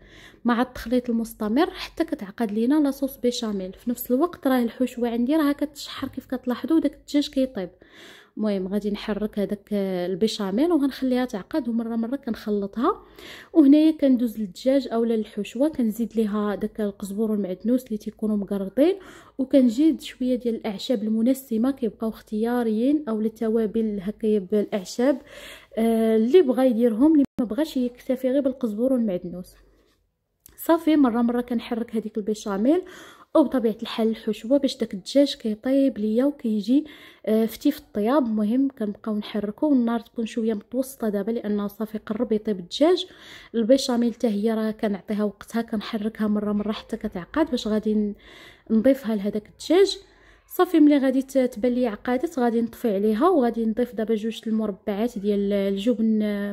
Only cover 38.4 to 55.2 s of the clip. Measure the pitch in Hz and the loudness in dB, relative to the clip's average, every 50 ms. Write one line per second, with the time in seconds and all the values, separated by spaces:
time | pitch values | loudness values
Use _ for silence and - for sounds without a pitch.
38.4 | 214 208 233 262 277 269 - - 220 208 202 - - 220 214 208 208 - - 214 | 0 0 2 2 0 0 -2 -4 -6 -6 -6 -6 -6 -6 -4 -4 -6 -6 -6 -6
39.4 | 202 202 208 - - 311 285 254 240 226 233 233 220 - _ - 226 220 - 247 | -4 -6 -4 -2 0 2 2 2 2 2 -2 -2 -4 -8 _ -8 -8 -6 -4 -4
40.4 | 220 226 226 208 - _ - 247 262 - - - - 220 196 202 196 220 233 233 | -2 -2 -2 -4 -6 _ -4 -4 -4 -6 -6 -6 -4 -2 -2 -2 -2 -2 -4 -4
41.4 | - 208 208 208 202 202 - - 226 214 - 214 - - 220 214 240 220 226 214 | -2 -2 -2 -2 -2 -4 -6 -8 -8 -8 -8 -8 -8 -6 -6 -4 -2 0 0 0
42.4 | 214 220 208 185 175 170 - - 277 330 370 339 - - - - - - - - | 0 -2 -4 -4 -6 -8 -2 2 4 4 4 4 0 -4 -12 -20 -20 -20 -20 -20
43.4 | - - - 233 226 208 269 269 - - 247 240 240 240 220 - - 240 208 202 | -14 -6 -2 0 4 4 4 4 4 2 0 0 0 0 0 -2 -2 -2 0 0
44.4 | 202 226 220 220 220 220 214 220 - 214 202 185 - - 214 202 208 208 196 - | 0 0 0 0 -2 -2 -4 -2 -2 -2 -2 -4 -6 -6 -4 -2 -2 -2 -4 -6
45.4 | - - - 220 226 - - 214 - - - 214 202 220 220 - 214 214 214 208 | -12 -8 -6 -6 -4 -4 -4 -6 -6 -6 -6 -6 -6 -6 -6 -4 -2 -2 0 0
46.4 | 208 208 214 208 208 208 220 - - - - 220 - 214 - 190 170 - - 294 | -2 -2 -2 -2 -2 -4 -6 -8 -8 -10 -10 -8 -8 -8 -8 -8 -10 -6 -2 -2
47.4 | 320 - 247 240 - 214 214 214 208 214 214 214 208 208 202 - - - - - | -2 0 -2 -4 -2 -2 -2 -2 0 0 0 0 0 -2 -4 -10 -16 -20 -20 -20
48.4 | - - - _ _ - 220 220 202 262 269 269 - 208 226 202 190 208 202 214 | -20 -20 -20 _ _ 0 2 2 4 4 2 2 0 -4 -4 -2 -2 -4 -4 -6
49.4 | - - - - - - 302 370 403 - - - - _ _ _ _ - - _ | -8 -10 -16 -10 -2 2 4 4 4 4 2 -4 -10 _ _ _ _ -20 -20 _
50.4 | _ _ - - 370 359 370 330 302 294 294 285 254 269 254 269 262 - - 269 | _ _ -2 0 0 4 6 6 8 8 6 6 4 2 0 0 -2 0 0 2
51.4 | 254 247 - 214 202 247 247 247 247 240 202 - - - 247 254 254 339 - - | 2 0 0 -2 -2 0 0 0 0 -2 -2 -4 -4 -2 -2 -2 -2 -4 -2 0
52.4 | 240 240 220 233 233 233 - - - 240 196 190 202 214 220 208 285 359 381 302 | 0 2 2 0 0 -2 -4 -4 -2 -2 0 2 2 2 2 2 4 4 4 4
53.4 | 247 240 214 226 226 226 214 - 247 240 - 202 220 208 226 214 202 226 220 - | 2 2 0 0 -2 -2 0 0 -2 -4 -4 -4 -2 -2 -2 -2 -2 -4 -6 -6
54.4 | - 233 214 220 220 208 196 180 - - 202 196 226 247 - 202 | -6 -4 -2 -2 -2 -4 -6 -6 -6 -6 -4 -2 -2 -2 -4 -4